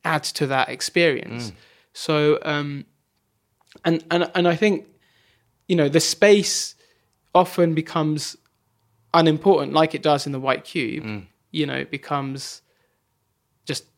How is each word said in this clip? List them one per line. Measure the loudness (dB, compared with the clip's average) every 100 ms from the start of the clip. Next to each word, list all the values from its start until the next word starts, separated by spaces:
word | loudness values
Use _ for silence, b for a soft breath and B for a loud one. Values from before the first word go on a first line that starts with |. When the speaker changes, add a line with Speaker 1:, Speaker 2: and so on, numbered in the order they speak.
Speaker 1:
adds | -2 -4 -4
to | -6 -2
that | 0 -2
experience. | -4 -4 0 0 0 -8 -10 -12
Speaker 2:
Mm. | -14 b b b
Speaker 1:
So, | -12 -2 0 2 2
um, | -2 -4 -6 -10 -14 _ _ _ _ _ _ _ _ -6
and, | -2 -2 0
and, | -2 0
and | 2 2
I | 2
think, | 2 0 -6 _ _ _ _ _ _ _ -2
you | 2
know, | 4
the | 2
space | 0 4 6 6 4 -4 -8 -14 _ _ _ _ _
often | 2 2 2 2
becomes | 2 -2 -2 -2 -2 -6 -14 _ _ _ _ _ _ _
unimportant, | 2 4 2 2 2 2
like | 0 0
it | 0
does | 0 0 -2
in |
the | -4
White | -2 -4
Cube. | -4 -6 -6 -6
Speaker 2:
Mm. | -10 -12 -14 _ _
Speaker 1:
You | -6 -4
know, | -6
it | -8
becomes | -12 -6 -6 -6 -10 -14 -18 _ _ _ _ _ _ _ _ _ _ -10
just | -10 _